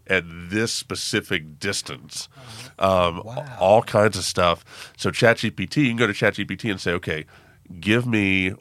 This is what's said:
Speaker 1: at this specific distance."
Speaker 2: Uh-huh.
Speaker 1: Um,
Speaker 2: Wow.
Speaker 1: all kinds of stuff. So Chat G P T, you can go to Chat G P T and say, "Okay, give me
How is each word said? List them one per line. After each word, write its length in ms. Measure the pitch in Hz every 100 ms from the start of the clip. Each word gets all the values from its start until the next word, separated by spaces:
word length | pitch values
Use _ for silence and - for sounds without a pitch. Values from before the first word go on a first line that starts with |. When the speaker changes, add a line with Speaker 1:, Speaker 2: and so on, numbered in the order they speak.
| -
Speaker 1:
at 160 | 95 85
this 460 | 85 87 101 113
specific 880 | - - 92 - 110 - 95 76 73
distance." 680 | 98 98 - 67 - - - - - - - -
Speaker 2:
Uh-huh. 300 | 95 92 87
Speaker 1:
Um, 140 | 85
Speaker 2:
Wow. 320 | 110 127 143 127
Speaker 1:
all 220 | 92 107
kinds 340 | - 110 104 92
of 80 |
stuff. 400 | 87 - 87 85 - - - -
So 140 | 101
Chat 240 | - 117 117
G 140 | 110
P 160 | - 92
T, 160 | -
you 60 | 139
can 80 | 117
go 80 | 113
to 80 |
Chat 200 | 104 110
G 100 | 101 101
P 100 | 95
T 140 | 117
and 100 | 95
say, 120 | 95
"Okay, 340 | 85 - 80 76 - _ _ _ 90
give 280 | 95 113 123
me 480 | 113 98 95 92 -